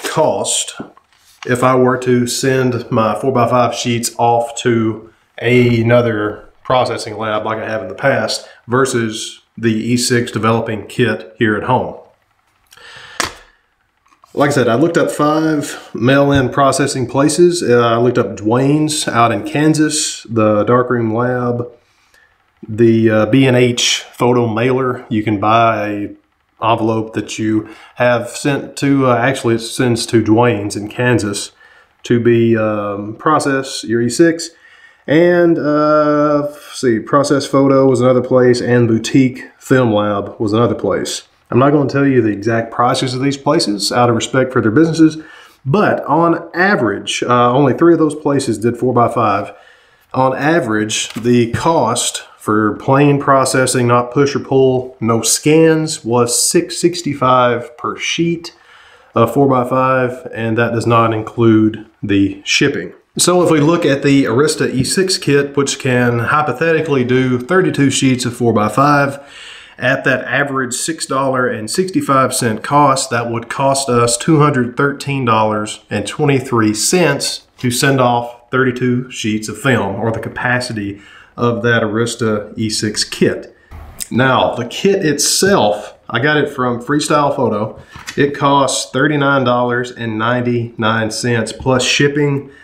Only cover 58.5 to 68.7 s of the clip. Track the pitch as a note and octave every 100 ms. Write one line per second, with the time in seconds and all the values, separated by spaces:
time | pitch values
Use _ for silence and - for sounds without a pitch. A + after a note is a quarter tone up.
58.5 | - _ - - - _ A2 A#2 C#3+ C#3
59.5 | C3 B2 C3 C3 C3 B2+ - - G#2 A#2
60.5 | A2 A#2 A#2 A2+ A#2 A2+ A2 A2 - A#2
61.5 | A2 G#2+ G#2 - _ G#2+ G2+ G2 G2 -
62.5 | - C#3+ G2+ F2 - _ - - F3+ E3+
63.5 | D#3 C#3+ E3+ D3+ C3+ C#3+ C#3 B2+ A2+ D3+
64.5 | - C3+ B2 B2 - F#3 - - C#3+ C#3+
65.5 | C#3+ C3+ - C3 B2 A#2+ A#2+ A2+ D3 D3+
66.5 | D#3 E3 D#3+ D3+ C3+ A#2+ B2+ B2+ B2 B2
67.5 | F#3 E3 - C#3 - C3+ B2 B2 A#2 A#2
68.5 | G#2+ G#2+